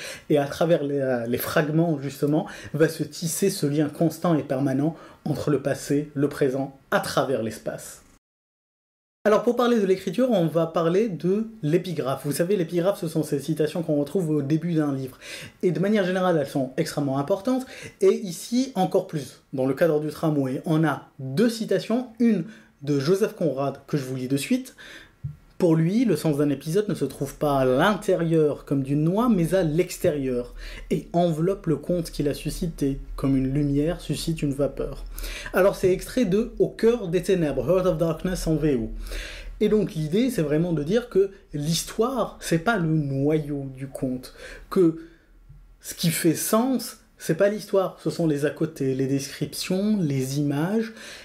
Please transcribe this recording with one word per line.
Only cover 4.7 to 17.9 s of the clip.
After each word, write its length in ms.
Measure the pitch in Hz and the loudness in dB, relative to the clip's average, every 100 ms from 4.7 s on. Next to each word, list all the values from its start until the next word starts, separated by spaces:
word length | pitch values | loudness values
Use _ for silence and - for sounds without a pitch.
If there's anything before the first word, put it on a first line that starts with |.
| 135 151 160 - - | 2 0 -2 -16 -10
entre 280 | - 139 - | -6 -2 0
le 100 | 135 | 0
passé, 480 | 143 135 - 143 151 139 | 0 -4 0 -2 -2 0
le 120 | 143 | -2
présent, 460 | - 139 131 135 - - | 2 0 0 -4 -8 -4
à 100 | 196 | -2
travers 440 | - - 127 120 | 0 -2 0 0
l'espace. 580 | 113 - - - - - - _ _ _ _ _ _ _ _ _ _ _ | -4 -6 -8 -10 -12 -18 -20 _ _ _ _ _ _ _ _ _ _ _
Alors 200 | 208 214 | 4 4
pour 120 | 240 233 | 4 2
parler 240 | 240 240 | 4 4
de 60 | 190 | 4
l'écriture, 460 | 185 - 175 254 | 2 0 0 2
on 160 | 202 165 | 4 2
va 180 | 156 165 | 2 0
parler 440 | 180 165 180 233 | 2 2 2 0
de 400 | 156 170 202 220 - | 0 0 0 -2 -4
l'épigraphe. 640 | 147 170 185 143 127 131 147 | 0 2 0 -4 -2 -2 -2
Vous 60 | |
savez, 260 | 131 175 202 | -2 2 2
l'épigraphe, 420 | 160 175 175 190 | 0 0 0 0
ce 80 | 165 | -2
sont 140 | 160 | -2
ces 180 | 147 143 | 0 -2
citations 440 | 143 156 151 180 | -2 0 0 0
qu'on 160 | 160 147 | -2 0
retrouve 320 | 143 196 160 | 0 -2 0
au 100 | 151 | 0
début 320 | 139 156 170 | 0 0 0
d'un 200 | 160 147 | 0 0
livre. 260 | 135 131 - - - - - | -2 -6 -12 -16 -16 -16 -2
Et 100 | 185 | 0
de 80 | 156 | 0
manière 260 | 196 214 180 | 2 2 2
générale, 340 | 190 185 165 | 2 2 2
elles 60 | 135 | 0
sont 240 | 143 131 - | -2 -4 -2
extrêmement 440 | 156 - 143 135 | -4 -2 -2 -2
importantes, 480 | 143 196 - 254 262 - - | 0 -2 0 -2 -2 -12 -14